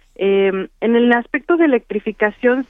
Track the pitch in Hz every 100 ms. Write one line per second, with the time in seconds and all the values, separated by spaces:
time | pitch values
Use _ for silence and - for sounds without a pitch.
0 | _ - 196 196 196 190 180 - 226 233
1 | 240 240 233 285 - 339 330 240 - 202
2 | - 202 208 - 247 254 254